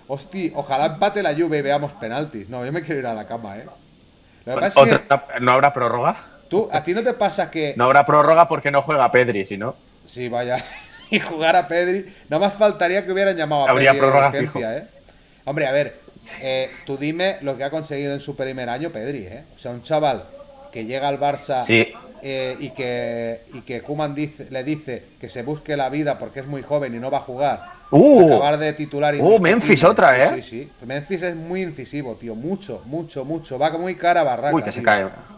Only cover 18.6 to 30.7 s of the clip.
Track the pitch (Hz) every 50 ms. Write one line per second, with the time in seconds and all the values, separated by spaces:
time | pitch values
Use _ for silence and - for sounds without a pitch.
18.6 | 127 120 120 127 156 170 165 110 107 131 143 131 98 90 104 123 156 _ - -
19.6 | - 127 120 123 120 - 156 151 151 143 123 104 - - - - - - - -
20.6 | - - - 120 110 110 127 135 135 143 139 135 139 143 143 139 - - 139 127
21.6 | 123 107 113 113 110 - - - - - - - - 139 135 131 131 127 131 -
22.6 | 143 131 - - 131 123 123 120 120 117 117 117 117 113 117 113 - _ - 127
23.6 | - - 123 117 110 - 147 147 151 147 143 139 151 147 147 - 143 - 131 131
24.6 | 127 143 156 151 - - 123 107 - - _ _ - 117 - 127 117 135 151 151
25.6 | - - 151 143 135 127 135 151 156 147 131 - 127 110 - 139 131 139 147 139
26.6 | 120 - 151 147 139 131 117 117 117 131 143 135 - - 123 123 143 139 117 101
27.6 | - - - - - - - 143 220 294 294 240 180 160 135 110 139 147 151 147
28.6 | 156 156 151 151 151 147 143 143 147 147 147 143 135 175 220 220 180 165 202 233
29.6 | 160 151 156 135 160 180 214 220 196 156 131 127 139 180 330 - - - 113 113
30.6 | 143 143